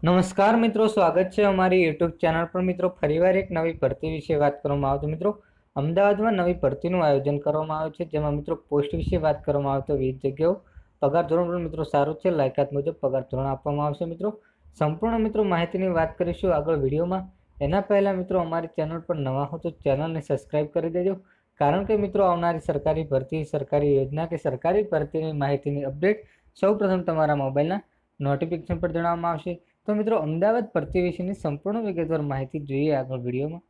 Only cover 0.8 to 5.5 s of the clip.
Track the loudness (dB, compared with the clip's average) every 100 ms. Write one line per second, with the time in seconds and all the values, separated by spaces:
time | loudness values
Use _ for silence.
0.8 | 2 4 4 4 0 2 2 4 4 4
1.8 | 2 2 -2 0 0 0 -2 -2 -2 0
2.8 | -2 -2 -2 2 4 2 0 -2 -2 0
3.8 | -2 -2 -6 -6 -2 2 2 0 -2 0
4.8 | 0 -2 -4 -2 -2 -4 _